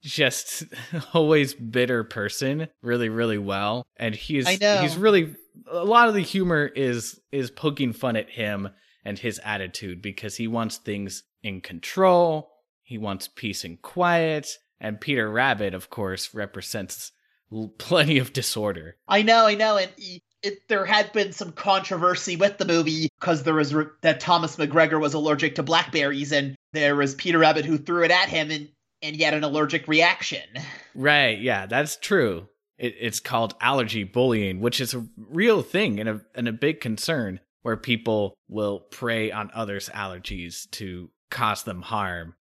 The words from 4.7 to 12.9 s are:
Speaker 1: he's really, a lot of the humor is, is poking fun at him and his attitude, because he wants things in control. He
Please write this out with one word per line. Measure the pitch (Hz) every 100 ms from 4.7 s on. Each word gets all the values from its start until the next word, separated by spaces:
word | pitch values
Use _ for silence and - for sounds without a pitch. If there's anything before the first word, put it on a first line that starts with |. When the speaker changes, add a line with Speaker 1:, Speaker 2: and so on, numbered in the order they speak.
| 202
Speaker 1:
he's | 151 165
really, | 214 202 160 147 _ - -
a | 170
lot | 185 233 240
of |
the | 208
humor | 175 196 185 160 143
is, | - 135 120 110 - _
is | 139 123
poking | - 156 147 131
fun | 113 131 113
at | 104
him | - 107 101 95 _ _ _
and | 104 101
his | 120 101
attitude, | 104 104 95 - 101 90
because | 101 98 107 -
he | 113
wants | 113 113 -
things | - 104 98 - _ _
in | 107 95
control. | - 85 - - 190 180 175 156 151 _ _ _
He | _